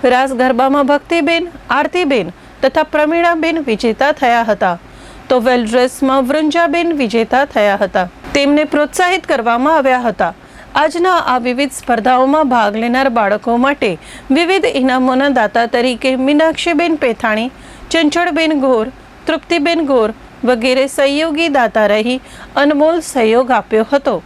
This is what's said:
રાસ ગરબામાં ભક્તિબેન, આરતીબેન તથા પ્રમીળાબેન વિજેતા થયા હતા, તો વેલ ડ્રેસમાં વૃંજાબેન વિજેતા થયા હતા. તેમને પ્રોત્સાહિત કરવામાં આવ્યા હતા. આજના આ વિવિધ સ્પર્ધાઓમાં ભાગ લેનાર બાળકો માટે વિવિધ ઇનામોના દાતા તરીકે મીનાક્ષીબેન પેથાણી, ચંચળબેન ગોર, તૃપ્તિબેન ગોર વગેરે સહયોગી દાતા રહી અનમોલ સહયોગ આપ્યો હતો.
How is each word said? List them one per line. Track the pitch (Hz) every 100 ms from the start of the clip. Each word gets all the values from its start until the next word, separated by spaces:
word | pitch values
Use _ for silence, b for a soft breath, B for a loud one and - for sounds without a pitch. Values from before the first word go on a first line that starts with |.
રાસ | 262 254 269 247
ગરબામાં | 254 240 269 277 269
ભક્તિબેન, | 285 - 339 311 330 349 - -
આરતીબેન | 262 302 359 320 262 170 - B B
તથા | 269 320 302
પ્રમીળાબેન | 302 302 339 339 339 330 330
વિજેતા | 269 214 233 214 277
થયા | 294 247 233 220
હતા, | 202 196 175 - B B B -
તો | 254
વેલ | 226 247 220
ડ્રેસમાં | 247 254 - 269 269 247
વૃંજાબેન | 302 311 330 339 339 339 302
વિજેતા | 233 233 220 254 285
થયા | 233 208 202
હતા. | 196 196 175 - -
તેમને | 285 277 294 302
પ્રોત્સાહિત | 294 294 - 359 370 -
કરવામાં | 294 226 240 277 320
આવ્યા | 269 254 240
હતા. | 190 175 - B B B
આજના | - 311 330 370 349 -
આ | 254
વિવિધ | 240 247 277
સ્પર્ધાઓમાં | - - 233 226 254 262 302 294
ભાગ | 247 208 214
લેનાર | 233 254 269
બાળકો | 233 202 208 - 233
માટે | 269 285 220 160 B B B
વિવિધ | 269 349 381 359 269
ઇનામોના | 254 254 254 254 285
દાતા | 254 208 233 233
તરીકે | 240 247 240 262 262
મીનાક્ષીબેન | 262 294 320 320 349 320 339 311
પેથાણી, | 254 214 226 214 240 - B B B
ચંચળબેન | 330 311 339 349 311 320 302
ગોર, | 269 240 226 - - -
તૃપ્તિબેન | - 320 - 339 285 339 285
ગોર | 262 214 220 - -
વગેરે | 226 247 254 254 269
સહયોગી | - 277 285 320 302 330
દાતા | 277 226 226 208
રહી | 214 220 254 B B B -
અનમોલ | 285 294 311 339
સહયોગ | - 269 220 226 254
આપ્યો | 233 - 220 220
હતો. | 277 277 185